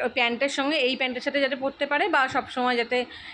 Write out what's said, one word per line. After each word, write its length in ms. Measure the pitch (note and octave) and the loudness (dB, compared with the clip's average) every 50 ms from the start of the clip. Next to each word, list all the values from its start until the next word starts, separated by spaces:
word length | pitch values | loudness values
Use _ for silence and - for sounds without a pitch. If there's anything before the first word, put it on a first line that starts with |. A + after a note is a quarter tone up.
| B3+ | 0
ওই 80 | B3 B3 | 0 0
প্যান্টের 340 | B3+ A#3+ A#3 A#3+ A3+ C4+ C#4 | 2 2 2 2 0 0 0
সঙ্গে 280 | C#4 D4 C4+ C#4+ D#4 | 0 0 0 0 2
এই 200 | D#4 B3+ B3+ C4 | 2 2 0 0
প্যান্টের 260 | A3+ C4 B3 B3 B3 | 0 -2 -2 -4 -4
সাথে 180 | - C#4+ C4+ C#4+ | -4 -2 0 0
যাতে 160 | C#4 C4 C#4 | 0 0 0
পরতে 280 | B3+ C4 C#4 C#4 - C#4+ | -2 -4 -4 -4 -4 -2
পারে, 220 | C#4 C#4+ D4 - - | 0 0 0 2 4
বা 200 | D#4 C#4+ C4 C4 | 4 4 2 2
সবসময় 480 | C4+ C4 A#3+ - - C4 B3 B3 B3 | 0 -2 -2 -2 -2 0 0 2 2
যাতে 220 | A#3+ A#3 A#3 B3+ B3 B3 A#3+ - - - - | 0 0 0 0 0 -2 -2 -8 -14 -16 -16